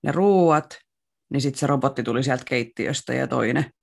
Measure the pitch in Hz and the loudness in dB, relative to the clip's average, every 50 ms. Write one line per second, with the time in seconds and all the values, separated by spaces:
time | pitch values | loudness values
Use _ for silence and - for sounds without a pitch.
0 | - 143 143 170 190 202 196 185 175 165 151 151 156 - - - _ _ _ _ | -4 -2 0 2 4 4 6 6 6 6 4 2 0 -4 -18 -20 _ _ _ _
1 | _ _ _ _ _ _ - 139 127 139 135 - - 139 143 135 131 139 135 - | _ _ _ _ _ _ -4 -2 -2 -2 -2 -2 0 0 0 2 0 0 -2 -2
2 | 113 120 113 120 131 135 131 123 - - 131 123 117 117 _ - - - 143 - | -4 -2 -2 -2 0 0 -2 -4 -4 -4 -4 -4 -4 -4 _ -6 -4 -4 -4 -6
3 | - - 123 131 131 127 127 127 117 110 113 135 160 - _ _ | -6 -6 -4 -4 -4 -2 -2 -2 -2 0 0 0 0 -2 _ _